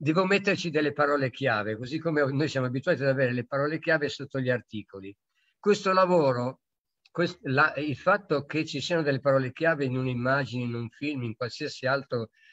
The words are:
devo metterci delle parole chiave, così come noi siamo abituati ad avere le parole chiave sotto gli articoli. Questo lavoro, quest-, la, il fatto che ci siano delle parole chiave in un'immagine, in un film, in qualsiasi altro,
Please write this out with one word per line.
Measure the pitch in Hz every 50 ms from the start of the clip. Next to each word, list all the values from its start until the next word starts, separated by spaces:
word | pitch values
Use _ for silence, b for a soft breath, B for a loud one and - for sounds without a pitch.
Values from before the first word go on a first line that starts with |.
devo | 151 147 156 180 190
metterci | 185 196 196 196 202 185 175 - 175
delle | 135 151 151 147 143
parole | - 147 143 143 143 135 127
chiave, | - - 135 127 113 104 101 107 110
così | 107 127 120 143 160
come | 160 165 156 147 143 131
noi | 139 135 156 139
siamo | - 139 127
abituati | 127 123 135 - 180 - 117
ad | 135 139
avere | 135 135 135 123
le | 123 123 120
parole | _ - 139 143 151 160 156
chiave | 156 170 160 156 147 139
sotto | - - 139 139 - 135
gli | 131 127
articoli. | 127 117 - _ - 107 101 _ - 98 95 98 101 _ _ _ _ _ _ _ _ _
Questo | - 208 202 202 - 190
lavoro, | 190 190 190 180 180 170 147 135 127 120 123 127 135 _ _ _ _ _ _ _ _ _ _ _
quest-, | _ 165 175 170 - _
la, | - 139 131 139 151 156 -
il | 139 151 151 131
fatto | - - 180 196 202 - - 160 139 139
che | - - 156 151
ci | 156 160 139
siano | 135 - 175 165
delle | 156 147 139 131
parole | - 143 135 135 131 127
chiave | 131 - 156 165 165 143 143
in | 127 123 131
un'immagine, | 131 131 123 120 120 127 135 139 139 107 117 127
in | 123 120 117
un | 120 117 113
film, | _ - 143 147 147 131 120
in | 113 110
qualsiasi | _ 127 117 - - 151 135 - - -
altro, | 127 139 139 131 _ 131 120 113 - b b b b